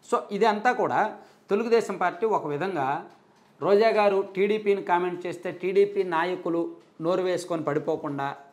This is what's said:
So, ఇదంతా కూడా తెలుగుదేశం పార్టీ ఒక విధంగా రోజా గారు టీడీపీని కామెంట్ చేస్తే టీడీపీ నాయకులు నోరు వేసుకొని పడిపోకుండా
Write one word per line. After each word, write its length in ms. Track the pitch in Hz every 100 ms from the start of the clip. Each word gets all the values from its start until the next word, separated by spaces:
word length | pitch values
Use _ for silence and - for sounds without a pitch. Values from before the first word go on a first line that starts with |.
| -
So, 80 | 240 -
ఇదంతా 400 | 202 220 208 220
కూడా 460 | 233 170 123 214 - - _ _
తెలుగుదేశం 460 | 202 233 226 220 190
పార్టీ 300 | 180 175 220
ఒక 200 | 190 156
విధంగా 640 | 143 185 175 135 151 190 - _ _ _ _
రోజా 260 | 151 202 226
గారు 400 | 214 208 196 196 -
టీడీపీని 460 | 202 214 208 196
కామెంట్ 440 | 180 180 180 175 180
చేస్తే 240 | 175 185
టీడీపీ 520 | 175 185 190 202 202
నాయకులు 760 | 185 160 175 180 175 170 170 - - _
నోరు 220 | 160 185
వేసుకొని 400 | 185 175 - 165
పడిపోకుండా 760 | 151 147 151 156 156 143 139 - -